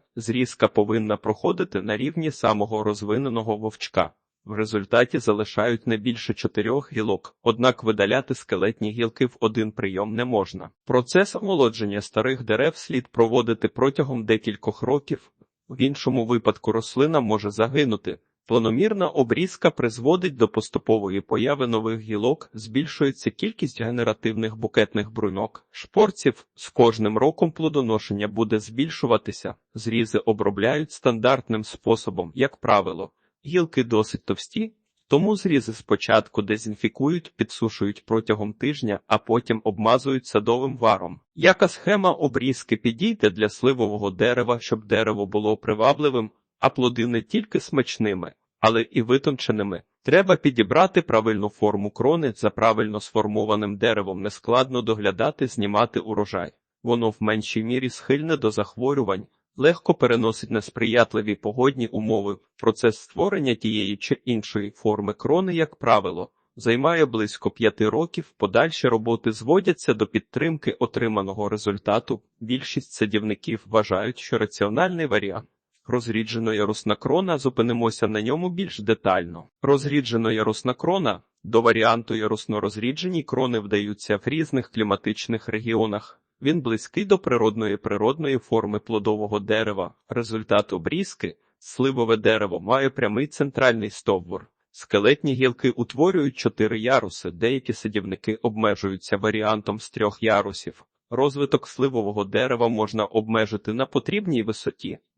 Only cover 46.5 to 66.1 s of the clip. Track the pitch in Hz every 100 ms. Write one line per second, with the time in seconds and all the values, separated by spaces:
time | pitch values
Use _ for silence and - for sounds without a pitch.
46.5 | - 131 - 123 123 120 117 - 220 208
47.5 | - - 139 120 - 110 92 80 - _
48.5 | - 110 113 117 135 113 135 151 131 -
49.5 | 107 101 90 - _ - 165 190 175 147
50.5 | 120 101 143 185 185 - 113 110 104 104
51.5 | - 104 101 101 - 127 170 143 101 107
52.5 | - 113 107 107 104 - 110 107 107 107
53.5 | 104 104 101 117 104 98 95 101 - -
54.5 | 120 131 123 110 110 101 95 151 - 127
55.5 | - 101 104 120 - 107 104 104 95 85
56.5 | - _ _ 117 120 113 107 107 107 -
57.5 | 113 113 127 127 - - 139 160 151 113
58.5 | 107 101 - 127 139 104 95 - _ _
59.5 | - 143 170 - - 123 117 113 - -
60.5 | 110 - - 113 120 113 110 107 101 107
61.5 | 107 131 127 113 104 110 107 101 98 _
62.5 | _ 117 107 117 107 - - 196 190 135
63.5 | 113 110 107 98 101 - - 127 113 -
64.5 | 107 101 - 110 104 104 - 127 165 185
65.5 | 165 156 - 123 110 92